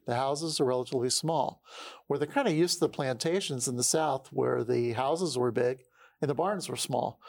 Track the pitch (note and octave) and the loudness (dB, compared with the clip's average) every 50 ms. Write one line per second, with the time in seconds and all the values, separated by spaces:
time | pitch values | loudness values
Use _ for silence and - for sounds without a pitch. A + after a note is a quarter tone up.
0 | _ - A#2+ A#2+ C3+ C3+ D3 D3 E3 E3 D3 - D3 B2+ B2+ B2+ B2 B2 - B2+ | _ -2 -2 0 0 0 -2 -2 -4 -4 0 2 2 2 2 0 -2 -2 -2 -2
1 | A#2+ C3 - - - D#3 E3 D3+ C3 - - - _ - - - - - - - | 0 0 0 0 0 0 0 0 0 -2 -4 -10 _ -20 -18 -16 -16 -16 -16 -18
2 | - _ C#3 C#3 D3 D3 - C#4 C#4 A3+ D#3+ D#3 E3+ F3 - - E3 D3 - - | -4 _ -2 -2 -2 0 0 0 2 2 4 4 4 2 2 2 0 0 0 0
3 | D3 C3 B2+ A#2 - E3 E3+ G3 F#3 - D3 B2+ A#2+ C#3 B2 B2 B2 - - D#3+ | -2 -2 -2 -2 0 0 0 0 0 -2 -4 -2 -2 -2 -2 0 0 2 2 2
4 | D#3 D3+ C3+ C3+ - - - C3+ B2+ B2+ B2+ B2 A#2+ A2 B2+ A#2+ A#2+ A#2+ A#2 A2+ | 2 2 0 -2 -4 -6 -2 0 2 2 2 0 0 0 2 2 2 0 0 0
5 | B2+ C#3 D#3+ E3 F#3 D#3+ C3 B2+ B2 B2 A2 B2 B2 B2 B2+ C3 - _ _ _ | 0 0 0 0 0 -2 0 2 0 2 2 2 2 2 0 -2 -8 _ _ _
6 | - - _ _ - C3+ C#3+ - E3+ F#3+ G#3 F#3+ - - B2 A#2+ - - C3+ A#2+ | -20 -20 _ _ -2 -2 0 0 0 0 0 -2 -4 -6 -4 -6 -4 -2 -2 -2
7 | - G#2 - - - | -2 -2 -6 -8 -18